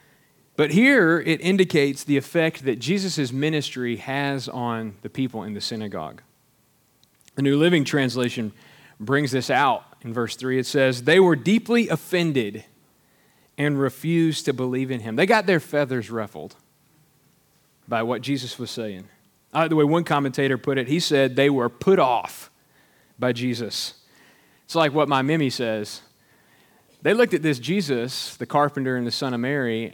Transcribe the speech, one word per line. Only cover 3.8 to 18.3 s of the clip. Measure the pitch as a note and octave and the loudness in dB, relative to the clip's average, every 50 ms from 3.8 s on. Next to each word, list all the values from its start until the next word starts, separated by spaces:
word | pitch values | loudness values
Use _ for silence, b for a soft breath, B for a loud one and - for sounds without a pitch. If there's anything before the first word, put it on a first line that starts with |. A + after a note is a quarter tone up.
| B2 A#2+ A#2 | -4 -4 -4
has | G#2+ - C3+ C3+ C#3 C#3+ C#3 C#3 C3 A#2+ - | -6 -6 -6 -4 -2 -2 -2 -4 -4 -6 -8
on | - B2+ A#2+ A#2+ A#2 A2+ A2 G#2+ G2 - - | -8 -6 -4 -4 -4 -6 -6 -10 -12 -14 -16
the | G#2 | -10
people | - C3+ C3+ B2 A2+ A2 F2+ | -6 -4 -4 -4 -4 -8 -8
in | G#2+ G#2 | -8 -8
the | G2+ | -8
synagogue. | - - A#2+ A2 G#2+ G2+ G2+ F2 D#2 C2+ - - - _ _ _ _ _ _ _ _ _ _ _ _ _ _ _ _ _ _ _ _ _ _ | -8 -8 -8 -8 -8 -8 -8 -8 -10 -10 -12 -18 -20 _ _ _ _ _ _ _ _ _ _ _ _ _ _ _ _ _ _ _ _ _ _
The | C3+ C#3 | 0 2
New | C#3 C#3+ | 2 4
Living | D3 D#3+ F3 F3 D#3 C3+ | 4 4 4 4 4 2
Translation | - - C#3+ C3+ B2 A2+ B2+ B2 A#2+ - B2 A2 G#2 B B B B B B B B B B | 2 0 0 0 0 0 -2 -2 -2 -2 -4 -6 -6 B B B B B B B B B B
brings | G#2+ A2+ C#3 C#3+ D3+ B2 | -4 0 0 0 0 0
this | B2+ C3 A#2+ - | -2 -2 0 2
out | B2+ B2+ C#3+ C3+ A2+ F#2 - _ - _ | 2 2 4 2 2 0 -4 _ -20 _
in | - A#2 A2+ | -14 -8 -4
verse | B2 A#2 A2 - | -4 -4 -4 -6
three. | - B2+ C3 C3 | -6 -4 -2 -2
It | C3 B2 | -2 -2
says, | - - C#3 C3+ C3 B2 A#2+ A#2+ | 0 2 2 2 2 2 0 2
"They | D3 E3 F#3+ | 4 6 6
were | F#3+ F3 D#3 | 6 6 4
deeply | B2+ A2+ F3+ G#3+ A3+ - - A#3 A#3 G#3+ | 2 2 2 2 2 2 2 2 2 2
offended | E3+ E3 - - - F#3 F3 E3+ D#3+ C#3 B2+ A2 G2+ G2+ A2 - _ _ _ _ _ b b b b b b b b b b b b _ | 0 -2 -4 -4 -2 -2 0 0 0 0 0 -2 -2 -6 -10 -14 _ _ _ _ _ b b b b b b b b b b b b _
and | - D3 D3 C#3+ C#3 | -4 -2 0 0 0
refused | C#3 B2+ - - - E3 E3+ E3 E3 D#3+ C#3+ - - | 0 -2 -2 -4 -4 0 2 2 2 2 0 -2 -4
to | D3 B2+ | -4 -2
believe | A#2+ B2+ B2+ B2+ C3 C3 C3 | -2 -4 -4 -2 -4 -4 -4
in | C3 A#2 | -6 -8
him." | G#2+ A2+ A2 | -6 -4 0
They | C3 F#3+ | 2 4
got | F#3+ A#3 G#3+ G3 | 4 4 4 4
their | G3+ F#3 D3+ | 2 2 2
feathers | - - D3+ D3 C#3+ B2 C3 B2 G#2 G2 | 0 0 -2 -2 0 0 -2 -4 -4 -4
ruffled | A#2 A2+ G#2 F#2+ - D#2 D2+ G2 - _ _ _ _ _ _ _ _ _ _ _ _ _ _ _ _ _ _ _ _ _ _ _ _ _ _ | -6 -6 -6 -8 -10 -14 -14 -16 -18 _ _ _ _ _ _ _ _ _ _ _ _ _ _ _ _ _ _ _ _ _ _ _ _ _ _
by | - A#2 A2+ A2+ | -4 -2 -2 0
what | A#2 B2 A2+ | -2 -4 -4
Jesus | A#2+ C3+ | -4 -4